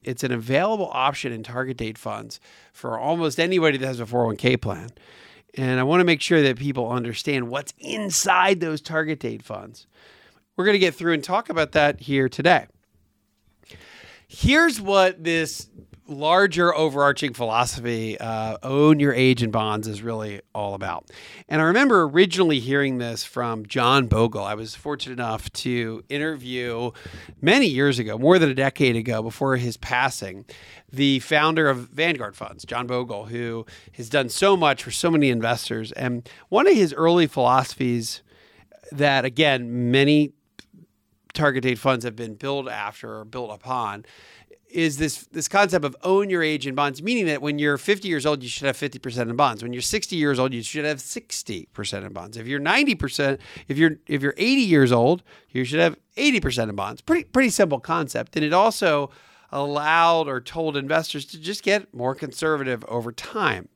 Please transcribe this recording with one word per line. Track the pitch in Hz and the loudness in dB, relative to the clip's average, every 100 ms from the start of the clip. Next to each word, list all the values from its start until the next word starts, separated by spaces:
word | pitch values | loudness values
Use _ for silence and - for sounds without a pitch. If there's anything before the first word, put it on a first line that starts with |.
It's | - 123 | -10 -6
an | 135 | -4
available | 120 113 131 190 220 185 | -4 0 0 0 -2 -4
option | - 131 143 139 | -2 -2 -2 -8
in | 117 | -10
target | 113 120 131 123 | -10 -8 -6 -6
date | 110 110 | -8 -8
funds | - 107 110 - _ - _ | -10 -10 -12 -20 _ -20 _
for | _ 120 113 | _ -8 -6
almost | 131 170 160 127 | -4 -2 -2 -2
anybody | 170 185 160 135 | 0 2 2 0
that | 131 | -4
has | 127 | -6
a | 113 | -4
four | 120 | 0
oh | 117 | 0
one | 107 | 0
K | 123 127 | 0 0
plan. | 113 87 82 - _ - - - _ - | -2 -8 -12 -18 _ -20 -20 -20 _ -6
And | 131 127 | -2 0
I | |
wanna | 131 170 175 | 2 2 2
make | 156 | 2
sure | - 170 | 2 4
that | 139 120 | 4 2
people | 143 127 117 | -4 -4 -4
understand | 123 117 110 - 139 120 | -4 -4 -6 -4 -4 -4
what's | 131 143 - | -6 -8 -16
inside | - 220 202 165 - 185 185 190 | -10 -6 -4 -2 2 4 4 2
those | 165 156 | 0 -6
target | - 160 156 151 | -4 -4 -2 -4
date | 120 110 | -6 -8
funds. | - 101 101 117 _ _ - _ _ _ _ - | -10 -12 -12 -20 _ _ -20 _ _ _ _ 0
We're | 190 | 4
gonna | 208 | 4
get | 185 143 | 4 2
through | 170 | 0
and | 160 | 0
talk | 139 185 233 | 0 -4 -2
about | 165 151 | -2 0
that | 160 147 117 | 4 2 2
here | - 139 131 | -2 0 0
today. | - 151 170 - _ _ _ _ _ _ _ _ _ _ - - - - - _ | 2 4 4 2 _ _ _ _ _ _ _ _ _ _ -20 -20 -20 -20 -20 _
Here's | - - 285 339 226 | -2 4 6 4 2
what | 196 196 185 185 | 2 4 4 2
this | 165 165 156 - - - - - - | -2 0 -2 -6 -16 -20 -20 -20 -16
larger | 143 151 180 202 165 175 156 | -6 2 4 4 4 2 2
overarching | 156 139 143 139 147 | 0 4 2 2 -4
philosophy, | 117 117 113 123 - 120 113 110 107 | -4 -2 0 0 -2 -4 -4 -4 -6
uh, | 113 113 110 110 | -6 -6 -6 -8
own | 131 139 151 151 | -2 4 6 6
your | 143 | 4
age | 123 131 123 | 4 4 4
in | 117 | 2
bonds, | 107 110 107 110 | 0 -2 -2 -6
is | 104 | -10
really | 113 113 107 101 - | -8 -8 -8 -12 -12
all | - 101 | -8 -8
about. | 98 95 87 - - - - - | -6 -8 -10 -12 -20 -20 -20 -4
And | 156 | 0
I | |
remember | 160 196 277 214 | 4 4 6 6
originally | 160 147 190 175 175 143 | 4 6 4 4 2 2
hearing | 120 139 139 127 | 0 0 0 0
this | 117 113 | -4 -6
from | - - 120 113 107 | -8 -6 -6 -6 -6
John | 135 120 139 123 | 0 4 4 4
Bogle. | 110 117 107 | 2 2 0
I | 98 | -6
was | 107 110 - | -8 -10 -12
fortunate | - 143 - | -10 -8 -8
enough | 123 120 110 - | -8 -6 -6 -8
to | - - 123 113 113 - | -8 -4 -2 -4 -8 -8
interview | 143 156 151 123 127 123 117 120 - - - - - | -6 -6 -6 -8 -6 -6 -4 -6 -8 -18 -18 -20 -2
many | 147 247 240 | 4 4 4
years | 131 143 123 | 4 2 2
ago, | 110 107 | -2 0
more | 135 180 | 6 6
than | 160 | 6
a | |
decade | 131 135 - 135 117 | 2 -2 2 2 2
ago, | 113 110 | -2 -4
before | 113 - 135 131 | -4 -4 0 0
his | 123 110 | -2 -6
passing, | - 123 131 - 95 95 104 - - - _ | -4 0 0 -2 -12 -14 -18 -20 -20 -20 _
the | 127 139 135 | 0 2 2
founder | - 151 156 160 151 | 2 2 4 2 2
of | 131 120 | 0 -4
Vanguard | 139 165 151 107 - | -4 -2 -2 -6 -10
Funds, | 107 101 - | -16 -16 -10
John | 120 123 | -8 -4
Bogle, | 123 123 104 107 | -6 -6 -10 -10
who | 117 117 113 110 - - | -8 -8 -8 -12 -20 -20
has | - 113 | -18 -4
done | 147 127 | -2 -2
so | - 196 190 | 2 4 4
much | 160 135 | 4 0
for | - | -4
so | - 170 | -2 2
many | 165 139 | 2 2
investors. | 120 113 117 - 113 110 | 2 0 -2 -4 -8 -8
And | - 127 120 - - _ | -6 -6 -6 -10 -20 _
one | 202 359 | 2 6
of | |
his | 320 180 | 6 4
early | 139 160 175 160 | 2 4 4 4
philosophies | - 123 127 131 - 127 120 113 - _ _ _ _ _ _ - | 2 4 4 2 -4 -2 -2 -4 -10 _ _ _ _ _ _ -16
that, | 143 143 135 | -2 2 2
again, | 127 120 151 135 120 120 120 | 0 2 2 2 -2 -2 2
many | 127 139 151 147 _ _ _ - _ _ _ _ _ _ | 4 6 4 2 _ _ _ -20 _ _ _ _ _ _
target | - 147 131 | 0 2 2
date | 127 120 | 0 0
funds | 135 127 | 0 0
have | 120 110 | -2 -8
been | 117 110 | -12 -10
built | 139 139 131 | -6 -6 -6
after | 110 104 107 113 110 | -8 -8 -10 -14 -14
or | 107 | -12
built | 127 120 | -12 -12
upon | 104 127 127 110 101 117 - - - _ _ _ | -12 -8 -4 -4 -6 -14 -20 -20 -20 _ _ _
is | - 165 139 | -2 -2 0
this, | 156 - - | -4 -6 -12
this | 147 147 | -10 -2
concept | 196 202 175 143 | 2 2 2 -2
of | 131 | -6
own | 180 196 202 | 0 0 2
your | 180 | 0
age | 160 151 135 | 0 -2 -4
in | |
bonds, | 135 143 131 | -2 -2 -2
meaning | 175 240 175 | -4 -2 0
that | 143 | -2
when | 143 147 | -2 0
you're | 147 143 | 0 0
fifty | - 202 196 | 0 -2 0
years | 156 143 | -2 0
old, | 147 | -2
you | 123 | -4
should | - 139 | -4 -4
have | 127 | -4
fifty | 143 135 | -6 -8
percent | 131 117 113 | -10 -6 -4
in | 117 | 2
bonds. | 143 113 | 0 0
When | 117 | -8
you're | 123 | -8
sixty | 120 220 - 175 | -4 -4 -4 -2
years | 147 131 | 0 2
old, | 131 | 0
you | 123 | -2
should | 110 151 | -8 -6
have | 147 147 | -4 -6
sixty | - - _ - - 101 - | -8 -12 _ -12 -10 -12 -12
percent | - 104 101 98 | -10 -8 -8 -10
in | |
bonds. | 98 90 113 | -12 -14 -14
If | 113 | -8
you're | 139 | -4
ninety | 143 220 285 196 | 0 2 2 0
percent, | 139 - 143 135 - - - | -4 -2 0 -2 -8 -20 -8
if | 139 | 2
you're, | 160 151 _ | 2 2 _
if | 147 | -4
you're | 139 - | -4 -2
eighty | 214 269 | 0 2
years | 226 160 131 | 4 6 6
old, | 120 120 175 _ - _ | 6 4 2 _ -20 _
you | 127 | -6
should | 123 151 | -4 2
have | 170 - _ - | 0 0 _ -2
eighty | 285 240 | 0 2
percent | 147 123 110 | 0 -2 -4
in | 104 | -4
bonds. | 98 - | -6 -8
Pretty, | - 339 | -2 -2
pretty | - 254 262 | 0 0 0
simple | - 190 - | 2 0 0
concept. | - 165 143 - 113 - | -2 -4 -2 -6 -6 -4
And | |
it | 151 | 0
also | 170 214 214 185 147 139 - _ _ _ | 4 2 2 0 0 -2 -10 _ _ _
allowed | 139 143 143 151 165 170 170 151 | -6 -4 -2 2 4 4 4 0
or | 131 | -6
told | 123 165 160 143 | -8 -6 -4 -4
investors | 135 160 160 151 135 | 0 -2 -2 -8 -12
to | 165 | -14
just | 160 208 | -10 -6
get | - 202 190 | 0 0 -2
more | 123 123 135 | -6 -6 -4
conservative | 147 - 160 156 135 120 - | -10 -4 -2 -2 -2 -6 -4
over | 120 117 | -6 -6
time. | 117 - 226 170 101 90 | -10 -10 -2 0 -2 -8